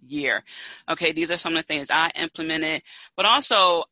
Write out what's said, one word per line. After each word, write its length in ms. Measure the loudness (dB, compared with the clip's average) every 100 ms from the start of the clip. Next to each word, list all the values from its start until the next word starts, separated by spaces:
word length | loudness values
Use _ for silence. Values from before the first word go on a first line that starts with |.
| -10
Year. 360 | -4 -2 -2 -6 -18 -18 -18 -8
Okay, 240 | -2 0
these 180 | 0 -2
are 60 | -2
some 180 | -2
of 40 | -2
the 160 | -2
things 160 | -4 0
I 200 | 2 2 -2
implemented, 640 | -6 -6 -4 -2 -2 -4 -6 -20 -16
but 120 | -2 2
also 580 | 4 4 4 4 4 0